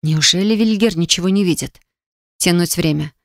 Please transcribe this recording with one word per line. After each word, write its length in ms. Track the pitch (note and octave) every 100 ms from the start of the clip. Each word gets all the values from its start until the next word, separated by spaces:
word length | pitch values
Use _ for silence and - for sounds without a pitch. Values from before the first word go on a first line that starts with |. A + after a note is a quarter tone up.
Неужели 520 | D#3 D#3 D3+ F3 G3+
Вильгер 420 | A3 A3 G#3+ A3 E3
ничего 320 | E3+ - F3+
не 160 | G3
видит? 380 | F#3+ D3+ C3 _ _ _ _ _ _ _
Тянуть 400 | F3+ F3 E3+ -
время. 340 | E3 D3+ D3+ _